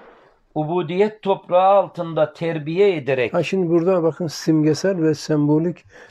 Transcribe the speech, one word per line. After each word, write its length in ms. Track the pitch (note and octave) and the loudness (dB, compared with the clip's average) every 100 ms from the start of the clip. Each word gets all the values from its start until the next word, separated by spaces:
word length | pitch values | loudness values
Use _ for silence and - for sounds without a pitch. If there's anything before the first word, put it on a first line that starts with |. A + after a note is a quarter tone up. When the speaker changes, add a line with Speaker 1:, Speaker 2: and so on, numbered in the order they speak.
| - - _ _ _ | -20 -20 _ _ _
Speaker 1:
ubudiyet 680 | D#3 D3+ F3+ D#3+ F3+ G#3 G#3+ | -6 -4 -2 -2 0 0 -2
toprağı 520 | F#3+ F#3+ - F3+ F#3+ | -4 -4 0 2 4
altında 580 | G3+ F3+ - E3 D#3+ D3+ | 4 2 -4 -6 -2 -2
terbiye 640 | - E3 D#3+ D3 E3+ G3+ E3 | -2 -6 -6 -4 2 2 2
ederek 380 | B2+ B2+ A#2 | -2 -2 0
Speaker 2:
Ha, 80 | F3 | -2
şimdi 260 | D3+ F#3+ E3+ | -2 -2 0
burada 340 | E3+ E3+ F#3 | 2 2 0
bakın 240 | D#3+ - E3 | 0 -2 -8
simgesel 760 | - - D#3 D3+ C#3+ F#3+ F#3 | -4 0 2 2 0 -2 0
ve 120 | D#3+ | 0
sembolik 720 | D3+ - D3+ D3 D3+ F3 E3+ _ - - | -2 -2 0 2 2 0 -6 _ -20 -20